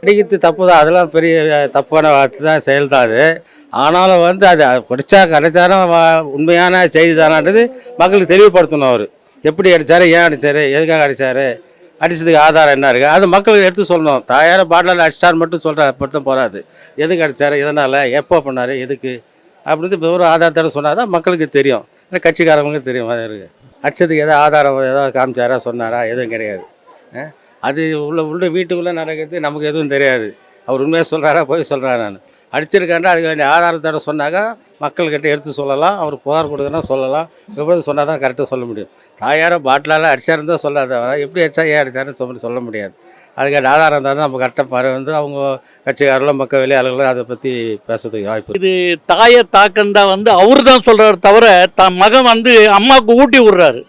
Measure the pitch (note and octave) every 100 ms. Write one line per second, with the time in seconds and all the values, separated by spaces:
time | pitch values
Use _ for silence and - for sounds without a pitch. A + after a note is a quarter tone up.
0 | F#3 G#3 F#3+ F#3 E3+ D#3+ F#3 E3+ D3+ F3
1 | E3+ D#3+ E3 E3 D#3 D3 C#3+ C3+ C#3 D#3
2 | D#3 C#3+ C3+ - D3+ D#3 - C#3 C#3+ C3+
3 | A#2+ A2+ D#3 E3 _ _ _ - C#3+ F3
4 | F#3+ F3+ E3+ F#3 F#3+ E3+ C#3+ B2+ - B2+
5 | C#3 G3 F#3 D#3 D#3 E3 F3+ F#3+ F#3 E3+
6 | E3 D#3+ D#3 C#3 D#3 E3+ F3+ F#3 F3 D#3
7 | E3+ D#3+ D#3 D#3+ D3+ G#3 A#3+ C4 - -
8 | F3+ G3+ F3+ F#3 G#3 F3+ D#3+ D3+ C3+ B2
9 | G#2 _ _ _ D3+ D#3 F#3+ F3 D3 E3+
10 | F3+ E3 E3+ D3 C#3+ C#3+ D3 C#3 D#3+ D#3+
11 | C#3+ B2+ C3+ B2+ C3+ A#2 _ _ _ _
12 | E3 E3+ E3 D#3+ D#3 D#3 D#3 C#3 C#3 B2
13 | C#3 D#3+ G3 F#3 G3+ G#3 F#3 F3+ G3+ F3
14 | D#3 C3+ - B2+ D#3+ F#3 F3+ E3+ F3 F3
15 | E3 C#3 F3+ E3 E3 E3+ D#3+ D3+ D3 C3
16 | C#3 D3 C3+ C3 B2 F#2+ - _ - -
17 | D#3 F3 D#3+ B2 C#3+ D3 C#3+ D3 C#3 C#3
18 | C#3 C3 D3 E3+ C#3 B2+ B2 C3+ C3 C3+
19 | C3+ B2 _ _ _ _ - D#3 F3 F#3
20 | D#3+ F3+ F3 D#3+ E3 D#3 D#3+ C#3+ D3 E3
21 | A#3 F3 E3+ F3 D#3 C#3+ C#3 A#2+ - _
22 | _ F3+ E3 E3 E3 D3+ D3 D3+ B2+ B2
23 | A2+ A#2+ A2+ G#2+ F2+ _ _ _ C#3+ -
24 | F3 D#3 D3+ D3+ D3+ D3+ C#3 C3+ C3 C3+
25 | C#3 C3 C3 B2 A#2+ B2+ A#2+ A#2+ A#2 A#2+
26 | A2+ A#2+ A#2+ A2+ G#2+ G2 - _ _ _
27 | _ A#2 D3+ _ _ _ A#2 C#3+ D#3+ D#3
28 | D3 D#3+ D#3 D#3+ F3+ E3 F3+ F3 F3 E3+
29 | D#3+ D#3 D#3 E3+ D3+ D3 D3+ D3+ D3+ C#3
30 | C3+ B2+ G#2+ - _ _ - C3 C#3 E3
31 | E3 D#3+ D3+ D#3 C#3+ D3 D3+ C#3+ C3 B2
32 | G#2+ F#2+ _ _ _ - D#3 G3+ F3+ E3+
33 | F3+ E3+ E3 D#3 C#3+ D#3+ E3+ E3 D#3+ D#3
34 | - D3+ D3 F3 A3 A#3 _ _ D3 -
35 | E3 D3 D3+ D3 D3 C#3 C#3 C#3 E3 G3+
36 | D#3+ C#3+ - D3+ D#3 D3 C#3 D#3 D3 C3+
37 | C3 C#3+ E3 _ _ G#2+ D3+ F3 D3 D3
38 | C#3+ D#3 C3 B2 C#3 B2+ A#2+ G#2+ F#2+ _
39 | _ _ B2 D3+ E3 F3 C3+ C3+ D3 D#3
40 | D#3+ C3+ - D#3+ D3+ E3 D3+ C#3+ C3 B2
41 | A#2+ C#3+ C#3+ E3+ D#3+ D3 D#3+ D3+ C3+ B2+
42 | C3+ C3+ B2 B2 A#2 B2 A#2+ G#2+ G2 _
43 | _ _ _ - C#3 C#3+ B2+ D3 D#3+ D3
44 | C#3 C#3 D3+ C3 B2+ - C3 B2+ C3 C3
45 | C3+ D#3 D3 C#3+ C#3 C3 _ _ - C3+
46 | C#3+ C3 C#3 C#3 C3+ C#3 C3 C3+ B2+ B2+
47 | C3+ B2 A#2 B2 C3+ B2 A2+ G#2+ _ A2+
48 | A#2 G#2+ G2+ A2 G#2 G3 F#3+ F#3 F3+ E3+
49 | _ F3 A#3 A#3+ A#3 G3+ G3+ G3 G3+ G#3
50 | G3+ F#3+ G#3+ F#3+ G3 C4+ B3+ B3+ A3+ A3
51 | G#3+ F#3+ G3+ G#3 A#3 F3+ F#3 - F#3+ F3+
52 | G3+ B3 B3 A3+ A#3 A#3 G#3+ G3 A3+ C4+
53 | G#3+ A#3 C4+ C4 A3+ F#3+ D#3+ A#2+